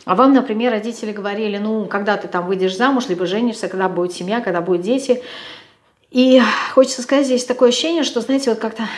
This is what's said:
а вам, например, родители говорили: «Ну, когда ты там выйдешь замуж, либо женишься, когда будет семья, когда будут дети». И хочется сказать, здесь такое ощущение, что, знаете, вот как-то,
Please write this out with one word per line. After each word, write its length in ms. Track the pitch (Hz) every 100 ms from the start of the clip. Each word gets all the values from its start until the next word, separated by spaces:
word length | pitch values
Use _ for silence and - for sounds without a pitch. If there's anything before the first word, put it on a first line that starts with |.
а 100 | -
вам, 180 | 185 269
например, 400 | 269 - 214 247
родители 400 | 214 220 226 214
говорили: 460 | 208 202 202 214 202
«Ну, 280 | 214 220 202
когда 300 | 202 208 202
ты 120 | 175
там 180 | 180 180
выйдешь 300 | 190 185 190
замуж, 320 | 254 262 -
либо 180 | 175 175
женишься, 420 | 208 240 220 185
когда 200 | 190 185
будет 240 | 175 175
семья, 280 | - 180 233
когда 200 | 233 175
будут 220 | 175 180
дети». 400 | 185 262 - - - - - - - _ _ _ _
И 300 | 247 254 254 220 - -
хочется 280 | - 262 -
сказать, 240 | - 269 269
здесь 180 | 247
такое 240 | - 247 247
ощущение, 340 | 247 320 339
что, 200 | 277 240
знаете, 280 | 214 269 247
вот 80 | 220
как-то, 240 | 220 214 214